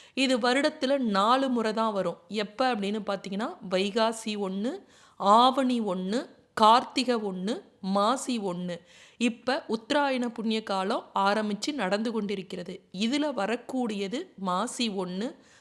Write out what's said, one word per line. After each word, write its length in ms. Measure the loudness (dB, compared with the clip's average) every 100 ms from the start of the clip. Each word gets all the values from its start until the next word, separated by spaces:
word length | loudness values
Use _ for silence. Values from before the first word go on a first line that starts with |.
| -10
இது 240 | 0 2 4
வருடத்துல 600 | 2 2 2 0 0 2
நாலு 520 | 2 2 4 4 2
முறை 240 | 0 0
தான் 200 | 0 0
வரும். 240 | 0 -2 -6 _
எப்ப 480 | -6 -6 -2 0 0
அப்படின்னு 240 | -2 -4 -4
பார்த்தீங்கன்னா, 520 | -6 -6 -6 -6 -8 -4
வைகாசி 680 | 0 0 2 0 0 -6 -4
ஒண்ணு, 460 | -4 -2 -4 -6 -12 -20 -20 -2
ஆவணி 640 | 6 8 8 4 2 0
ஒண்ணு, 480 | 0 -4 -2 -4 -6 -14 _
கார்த்திகை 640 | 4 6 6 4 -2 0 -2
ஒண்ணு, 460 | -2 -4 -4 -4 -8 _
மாசி 580 | -2 2 2 2 -2 -4
ஒண்ணு. 400 | -4 -4 -6 -10 -14 -20 -20 _
இப்ப 480 | -2 0 -2 -4 -2
உத்தராயண 640 | -6 0 0 2 0 -2
புண்ணிய 300 | -4 -2 -2
காலம் 480 | -2 -2 -2 -2 -4 0
ஆரம்பிச்சு 580 | 2 2 0 -4 -4
நடந்து 380 | -4 -2 0 -2
கொண்டிருக்கிறது. 720 | -4 -4 -6 -8 -10 -10 -14 -14
இதுல 400 | -4 0 0 0 -2
வரக்கூடியது 960 | -2 -4 -4 -4 -2 -2 -4 -6 -8 -8
மாசி 540 | -2 -2 -2 -2 -2
ஒண்ணு, 460 | -2 -4 -4 -6 -8 _ -20